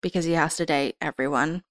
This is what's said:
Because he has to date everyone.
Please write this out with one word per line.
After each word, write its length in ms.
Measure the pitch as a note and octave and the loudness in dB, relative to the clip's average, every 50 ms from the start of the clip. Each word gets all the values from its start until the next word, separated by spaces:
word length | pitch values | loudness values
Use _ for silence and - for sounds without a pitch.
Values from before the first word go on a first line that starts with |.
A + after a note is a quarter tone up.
Because 240 | - F3+ - F3+ E3 | -6 -2 -2 0 0
he 60 | E3 | 2
has 240 | E3+ E3 D3+ E3 - - | 2 2 2 0 0 -2
to 80 | E3 | 0
date 300 | D#3+ D3+ C#3 C#3 - - - | 0 2 2 0 0 -4 -4
everyone. 600 | - D3+ - - C3 C#3 C#3+ B2 C#3 D#3+ E3+ F3+ - _ | -6 -6 -4 -2 -2 0 2 2 0 0 -2 -6 -8 _